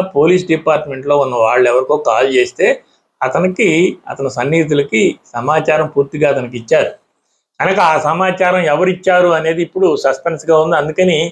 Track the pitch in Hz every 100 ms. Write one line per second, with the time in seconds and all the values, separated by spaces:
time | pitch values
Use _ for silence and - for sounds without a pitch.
0 | 185 143 160 180 180 160 160 147 147 131
1 | 135 143 131 120 110 127 123 127 131 147
2 | 139 110 135 131 120 - 202 269 - _
3 | _ _ 131 156 185 185 208 160 185 -
4 | - - 135 131 135 165 151 143 139 220
5 | 196 - _ 120 127 156 151 156 151 156
6 | 143 151 147 135 120 123 113 156 - -
7 | _ _ _ _ _ _ 160 190 170 156
8 | 147 165 185 180 180 185 160 151 185 180
9 | 185 180 180 160 160 165 170 185 185 143
10 | 135 135 170 160 160 160 160 160 147 156
11 | 185 156 170